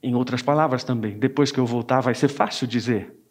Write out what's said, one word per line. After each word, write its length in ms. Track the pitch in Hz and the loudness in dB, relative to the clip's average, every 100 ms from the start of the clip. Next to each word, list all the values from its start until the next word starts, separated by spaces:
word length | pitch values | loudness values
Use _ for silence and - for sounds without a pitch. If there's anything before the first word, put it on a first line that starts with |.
em 140 | - 120 | 0 0
outras 260 | 123 123 | 0 -2
palavras 420 | 139 147 156 127 | 0 2 2 0
também, 360 | - 120 110 104 | -2 -2 -2 0
depois 320 | 131 135 139 | 0 2 2
que 80 | - | 2
eu 60 | 123 | 0
voltar 340 | 120 117 131 | 0 0 2
vai 140 | 127 117 | 2 2
ser 120 | 143 | 0
fácil 380 | - 101 - 127 | 2 -2 -2 -2
dizer 500 | 117 110 110 - - _ | -2 0 -2 -4 -16 _